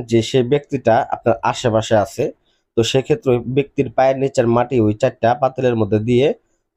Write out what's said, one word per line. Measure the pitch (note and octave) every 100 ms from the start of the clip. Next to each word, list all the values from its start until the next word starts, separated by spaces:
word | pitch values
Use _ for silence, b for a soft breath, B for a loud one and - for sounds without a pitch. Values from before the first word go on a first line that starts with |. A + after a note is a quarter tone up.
| A#2
যে | A#2
সে | A2 C3+
ব্যক্তিটা | A#2+ C#3+ - C3+ A2+ A#2+ -
আপনার | - A#2 -
আশেপাশে | A#2 - A#2+ A2 - A2
আছে, | G2 - D#3+ - _ _ _ -
তো |
সেক্ষেত্রে | A2+ C3+ - D3 C3
ওই | A#2+ A#2+
ব্যক্তির | C3+ C#3 - B2
পায়ের | C3 C3 C3
নিচের | C3+ - F3+
মাটি | A#2+ B2 B2+
ওই | G#2+ G#2
চারটা | C3 - A2+ B2
পাতিলের | C3 C3 B2+ A2
মধ্যে | G2+ G#2+
দিয়ে | A2+ A#2+ D3 - _ _ _